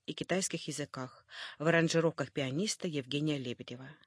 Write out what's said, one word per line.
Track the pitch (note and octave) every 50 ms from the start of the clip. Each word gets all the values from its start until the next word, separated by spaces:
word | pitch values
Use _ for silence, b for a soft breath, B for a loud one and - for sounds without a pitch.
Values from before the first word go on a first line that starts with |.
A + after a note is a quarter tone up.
| _
и | - D#3+
китайских | - D#3 - E3+ F#3+ F#3 - - D#3+ - -
языках | C#3 C#3+ C#3+ - - C3+ B2+ B2+ - - - - B B B B B B
в | D3+
аранжировках | E3 E3+ E3 E3 D#3+ E3 E3 D#3+ D#3+ - - C#3+ -
пианиста | - D3+ C3+ C3 C3 D#3+ G#3 G#3 - - - F3+
Евгения | D3 C#3 C3 B2+ C3 C#3+ D#3 D#3 D3 C#3
Лебедева. | B2+ B2 A#2 - A#2+ - A#2+ B2+ C3 C#3 D#3 - _